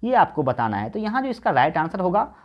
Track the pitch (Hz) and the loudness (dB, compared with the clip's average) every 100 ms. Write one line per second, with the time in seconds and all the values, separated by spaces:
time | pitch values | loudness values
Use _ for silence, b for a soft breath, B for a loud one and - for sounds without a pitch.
0 | 226 247 175 - 127 127 117 101 107 - | 0 2 4 2 -2 0 -2 -2 -4 -6
1 | 107 247 269 240 220 139 143 165 165 196 | -4 -4 -4 -4 0 2 2 2 -2 -2
2 | 180 202 - B | 0 0 -2 B